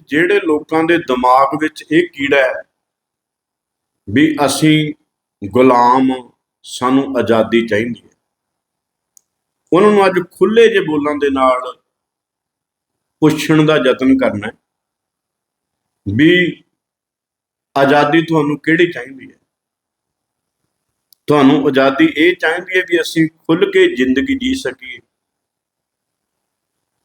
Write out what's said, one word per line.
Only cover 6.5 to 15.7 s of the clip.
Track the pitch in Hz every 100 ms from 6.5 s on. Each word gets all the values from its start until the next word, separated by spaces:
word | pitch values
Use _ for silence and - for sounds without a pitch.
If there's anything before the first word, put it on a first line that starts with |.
| _ -
ਸਾਨੂੰ | - 127 135 139 127
ਆਜ਼ਾਦੀ | 104 113 110 117 117
ਚਾਹੀਦੀ | 107 120 113
ਹੈ, | _ _ _ _ _ _ _ _ _ _ _ _ _ _ _ _ _
ਉਹਨਾਂ | 170 208
ਨੂੰ | 208 190
ਅੱਜ | 180 175
ਖੁੱਲ੍ਹੇ | - 190 226 226
ਜਿਹੇ | 190 160
ਬੋਲਾਂ | 151 147 147
ਦੇ | 143
ਨਾਲ | 135 131 127 123 120 _ _ _ _ _ _ _ _ _ _ _ _ _ _
ਪੁੱਛਣ | 151 - - 156 156
ਦਾ | 151
ਯਤਨ | 131 120 131 131
ਕਰਨਾ | 120 104 107
ਹੈ | - _ _ _ _ _ _ _ _ _ _ _